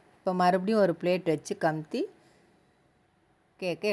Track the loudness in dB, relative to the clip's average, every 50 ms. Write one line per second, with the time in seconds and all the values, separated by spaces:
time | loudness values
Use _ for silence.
0 | _ _ _ _ _ -4 0 2 2 4 2 2 0 0 2 2 2 2 2 0
1 | 0 0 0 0 0 0 -2 -2 -4 -8 -8 -2 -2 -2 -2 -2 -6 -6 -6 -6
2 | -6 -6 -10 _ _ _ _ _ _ _ _ _ _ _ _ _ _ _ _ _
3 | _ _ _ _ _ _ _ _ _ _ _ _ -6 -6 -6 -4 -2 -2